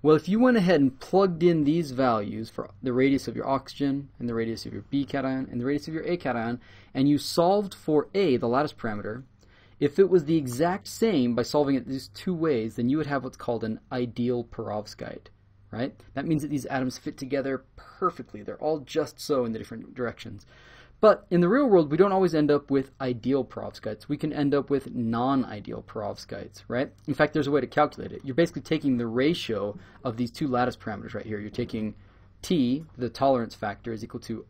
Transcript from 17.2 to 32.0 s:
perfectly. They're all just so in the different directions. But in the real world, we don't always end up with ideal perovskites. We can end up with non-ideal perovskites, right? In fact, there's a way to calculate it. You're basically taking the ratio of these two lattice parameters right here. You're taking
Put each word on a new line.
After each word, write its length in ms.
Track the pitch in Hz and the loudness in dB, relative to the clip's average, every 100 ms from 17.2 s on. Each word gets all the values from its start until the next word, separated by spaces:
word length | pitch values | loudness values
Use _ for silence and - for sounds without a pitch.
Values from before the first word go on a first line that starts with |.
| 131 135 135 131 - | -4 -2 -2 -6 -8
perfectly. 680 | - - - 123 - 120 107 | -20 -20 -4 -4 -4 -14 -12
They're 200 | 104 - | -12 -4
all 180 | 151 156 | -2 -2
just 380 | 127 160 147 - | -2 -4 -4 -8
so 260 | - 139 | -2 0
in 80 | 120 | 0
the 60 | 110 | -4
different 360 | 104 113 - | -10 -14 -14
directions. 520 | 123 120 - - 104 - - - - - - | -6 -6 -6 -16 -16 -20 -20 -20 -20 -20 6
But 260 | 220 - - | 6 6 2
in 100 | 175 | 4
the 80 | 175 | 6
real 180 | 254 277 | 4 8
world, 240 | 190 147 | 6 6
we 60 | 156 | 4
don't 140 | 202 | 4
always 220 | 190 185 | 4 2
end 160 | 156 151 | 4 4
up 200 | 147 - | 2 2
with 220 | 139 135 - | 0 0 -6
ideal 440 | 131 120 120 135 | -6 -2 0 0
perovskites. 640 | 120 - 104 - 107 107 - | -2 -8 -10 -10 -10 -10 -6
We 80 | 147 | -4
can 160 | 160 | -4
end 220 | 147 143 | 0 2
up 160 | 143 131 | 2 2
with 240 | 139 - | -2 -2
non-ideal 880 | 123 113 117 127 135 117 104 - 113 107 | -4 -2 0 2 0 0 -8 -10 -10 -10
perovskites, 760 | 110 101 101 - 98 98 - - | -8 -6 -8 -12 -12 -12 -18 -6
right? 240 | 120 143 - - | -4 -4 -6 -8
In 40 | |
fact, 220 | 135 151 | 0 2
there's 140 | 160 139 | 2 2
a 20 | |
way 100 | 143 | 0
to 60 | 123 | 0
calculate 460 | - 147 - 196 | 0 0 -2 -12
it. 120 | - | -10
You're 120 | 139 123 | -4 0
basically 260 | - 147 | 0 -2
taking 340 | - 156 143 120 | -4 -2 0 0
the 120 | 117 | 0
ratio 680 | 117 143 170 - 107 101 101 - - | 0 0 0 -4 -4 -4 -8 -18 -8
of 120 | 127 113 | -6 -4
these 140 | 120 | -6
two 160 | - 151 | -2 -2
lattice 300 | 120 123 - | 0 0 -4
parameters 360 | - 101 113 | -10 -10 -10
right 140 | 104 107 | -10 -8
here. 140 | 104 | -8
You're 100 | 104 | -6
taking 440 | - 120 113 107 - | -6 -4 -4 -6 -8